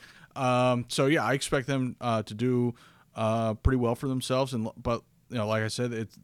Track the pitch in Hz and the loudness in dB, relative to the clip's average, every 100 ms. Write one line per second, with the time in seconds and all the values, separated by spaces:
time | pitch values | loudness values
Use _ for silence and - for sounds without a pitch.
0 | - - - - 127 123 127 120 120 - | -20 -20 -16 -4 0 2 2 2 -2 0
1 | 139 156 110 139 - 143 127 135 127 - | 2 2 2 -2 0 -2 0 -2 -2 -4
2 | 123 113 107 107 127 123 120 120 - - | -2 -2 -2 -2 0 2 0 -2 -16 -20
3 | _ - 110 113 113 110 - 131 117 117 | _ -2 0 0 0 2 2 4 2 0
4 | 139 131 - 131 135 123 110 - 123 117 | -2 -2 0 0 0 -2 -4 -4 -4 -4
5 | - _ _ 120 104 110 110 - 123 113 | -6 _ _ -4 0 0 0 -2 -2 -4
6 | 110 - | -6 -10